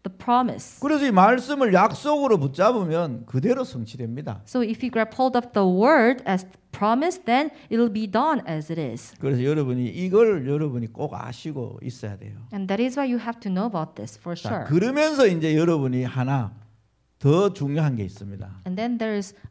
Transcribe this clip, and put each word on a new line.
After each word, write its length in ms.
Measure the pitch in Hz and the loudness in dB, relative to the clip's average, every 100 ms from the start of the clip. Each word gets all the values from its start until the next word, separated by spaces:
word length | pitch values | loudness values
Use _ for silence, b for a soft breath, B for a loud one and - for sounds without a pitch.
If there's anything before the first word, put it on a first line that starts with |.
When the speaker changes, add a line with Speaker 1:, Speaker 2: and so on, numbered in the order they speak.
Speaker 1:
the 80 | 185 - | -14 -8
promise. 640 | - 240 247 110 - - | 0 2 2 -4 -14 -6
Speaker 2:
그래서 240 | 277 302 277 | 0 2 4
이 60 | |
말씀을 600 | 190 196 247 254 285 240 | 6 6 6 0 0 4
약속으로 640 | 185 214 143 294 294 277 202 | 6 4 2 0 2 4 2
붙잡으면 880 | 135 131 208 247 175 160 165 117 113 | 2 2 2 2 0 -2 -2 -6 -4
그대로 380 | 131 180 262 | -2 0 0
성취됩니다. 800 | - 123 110 127 117 123 151 98 - | -2 -8 -10 -8 -8 -8 -10 -12 -6
Speaker 1:
So 160 | 254 | -2
if 220 | 226 226 | -2 -4
you 80 | 254 | -4
grab 240 | 226 220 - | -2 -2 0
hold 220 | 262 247 | 0 0
of 140 | 240 | 0
the 120 | 214 190 | 2 2
word 580 | 180 240 311 226 254 - | 4 6 6 4 2 -2
as 180 | 185 - - _ | -2 -4 -20 _
promise, 520 | - 208 240 330 359 | -4 0 2 0 -4
then 280 | - 247 302 B B | 0 0 0 B B
it 80 | 226 | 0
will 140 | 233 | 0
be 140 | 208 220 | 0 -2
done 360 | 220 302 269 - | 0 0 -2 -4
as 240 | 156 151 | -8 -6
it 80 | 165 | -6
is. 320 | 139 110 - - | -6 -8 -14 -6
Speaker 2:
그래서 240 | 139 127 | -2 0
여러분이 440 | 131 156 131 123 120 | 2 0 0 -2 -2
이걸 580 | 170 185 196 226 185 127 | -4 2 4 4 4 0
여러분이 440 | 147 151 123 110 | -2 -2 -4 -6
꼭 220 | 110 143 | -6 -8
아시고 640 | - 123 117 - 139 107 - | -8 -12 -12 -12 -10 -10 -10
있어야 360 | 127 - 107 98 | -12 -10 -12 -12
돼요. 180 | 104 104 - | -14 -16 -12
Speaker 1:
And 160 | 202 190 | -8 -4
that 160 | 202 | -2
is 140 | 254 262 | -2 -2
why 80 | 269 | -2
you 120 | 240 | -2
have 200 | 220 233 | -4 -8
to 100 | 202 | -4
know 140 | 185 233 | -2 -2
about 300 | 185 156 - | -4 -6 -10
this 240 | 107 - | -14 -12
for 160 | 175 170 | -12 -8
Speaker 2:
자, 140 | - | -6
Speaker 1:
sure. 160 | 202 127 | -6 0
Speaker 2:
그러면서 580 | 160 226 285 311 285 226 | 2 2 2 2 4 4
이제 280 | 170 156 151 | 4 2 2
여러분이 480 | 170 160 135 127 | 4 2 0 -2
하나 500 | 127 131 127 139 107 - - _ _ _ _ _ | -2 -2 -2 -2 -4 -10 -20 _ _ _ _ _
더 360 | 139 165 202 | 2 4 2
중요한 420 | 185 143 147 151 120 | 0 -4 0 0 0
게 80 | |
있습니다. 580 | 95 101 101 98 95 - 185 | -6 -8 -14 -12 -14 -12 -8
Speaker 1:
And 100 | 185 | -4
then 220 | 233 233 | -4 -2
there 180 | 220 208 | -2 -4
is, 200 | 196 - B | -6 -14 B